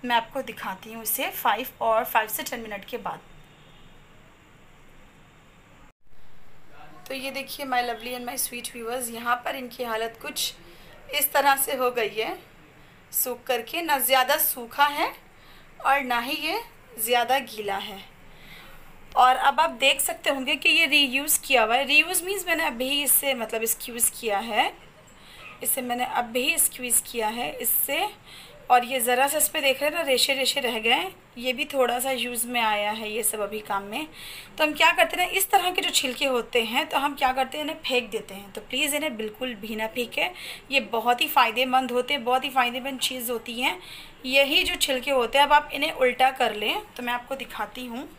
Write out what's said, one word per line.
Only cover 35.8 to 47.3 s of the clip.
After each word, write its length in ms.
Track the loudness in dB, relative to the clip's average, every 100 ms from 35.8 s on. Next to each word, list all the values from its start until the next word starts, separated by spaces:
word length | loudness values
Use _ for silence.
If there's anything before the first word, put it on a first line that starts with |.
जो 80 | 0
छिलके 340 | 0 0 -2 0
होते 380 | 0 0 0
हैं 220 | 0 0 0
तो 80 | 0
हम 180 | 0 2
क्या 160 | 0
करते 240 | 2 -2 -2
हैं, 60 |
इन्हें 140 | -6 -6
फेंक 300 | 0 0 0
देते 220 | -8 -8
हैं। 180 | -14 -12
तो 100 | -14
please 340 | -6 -2 0 0
इन्हें 200 | -2 -4
बिल्कुल 360 | -8 -6 -8 -8
भी 200 | -8 -6
ना 120 | -6
फेंकें, 420 | -4 -4 -2 -4 -4 -14 -14 -2
ये 80 | -2 0
बहुत 320 | -2 2 2
ही 60 | 2
फ़ायदेमंद 600 | 4 4 2 2 2 2
होते 220 | -2 -2
हैं, 100 | -2
बहुत 200 | 2 0
ही 60 | 2
फ़ायदेमंद 500 | 0 0 0 -6 -4
चीज़ 320 | -4 -4 -4
होती 280 | -6 -6 -2
हैं 180 | -2 -2 -12 -16 -18 -12 0
यही 380 | 4 4 4
जो 120 | 2 0
छिलके 340 | 0 0 2
होते 260 | 2 4 4
हैं। 80 | 8
अब 80 |
आप 160 | 6 4
इन्हें 180 | -4 -4
उल्टा 360 | 2 2 6 4
कर 240 | 4 0 0
लें 260 | -2 -2 -6
तो 160 | -8
मैं 100 | -4
आपको 220 | -4 -4